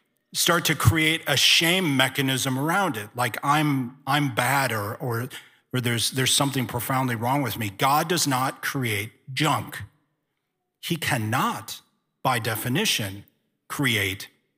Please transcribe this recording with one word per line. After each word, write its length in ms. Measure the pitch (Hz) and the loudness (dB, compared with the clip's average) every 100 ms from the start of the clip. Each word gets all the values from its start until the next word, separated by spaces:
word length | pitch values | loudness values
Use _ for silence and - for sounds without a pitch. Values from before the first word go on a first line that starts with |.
| _ _ _ | _ _ _
start 320 | - - 170 - | 0 2 4 2
to 80 | |
create 480 | 156 - 160 156 160 151 | 4 4 4 2 0 0
a 100 | 135 | 2
shame 580 | - - 165 185 175 | 4 4 4 2 2
mechanism 640 | 135 131 131 135 131 135 131 | 2 2 2 0 0 0 -2
around 380 | 151 185 185 110 | 0 2 0 -2
it, 140 | 104 | -8
like 220 | 117 123 - | -4 -4 -2
I'm, 560 | 143 151 151 139 123 - - | 0 2 2 0 -2 -8 -2
I'm 280 | 147 143 | 0 2
bad 380 | 117 120 139 131 | 0 2 2 0
or, 220 | 113 101 | -2 -4
or, 340 | 117 131 113 127 - - _ _ | -6 -6 -4 -6 -12 -20 _ _
or 80 | 127 | -2
there's, 300 | 120 117 - | 0 0 -2
there's 200 | 131 127 | 0 0
something 340 | - 139 131 117 | 2 2 0 -4
profoundly 500 | 123 - 131 131 117 | -4 -2 0 0 -2
wrong 260 | 120 143 | 0 0
with 160 | 127 120 | 0 -4
me. 100 | 107 | -6
God 400 | 92 139 147 165 | 0 2 2 2
does 180 | 175 143 | 0 2
not 360 | 127 135 - | 0 -2 -4
create 500 | - 139 120 101 107 _ - | -6 -4 -2 -2 -4 _ -10
junk. 480 | 127 151 123 - - 104 _ _ _ _ _ _ _ _ _ | -2 0 0 -4 -12 -16 _ _ _ _ _ _ _ _ _
He 160 | - 175 | -6 -4
cannot, 880 | - 131 110 123 220 151 104 - _ _ _ _ | 0 0 0 0 0 -2 -10 -14 _ _ _ _
by 160 | 135 123 | -2 0
definition, 840 | 117 107 120 139 220 - 101 104 - _ _ _ _ | -2 -4 -2 0 0 0 -4 -8 -18 _ _ _ _
create 600 | - 135 110 98 95 - _ _ | -2 0 2 0 -4 -12 _ _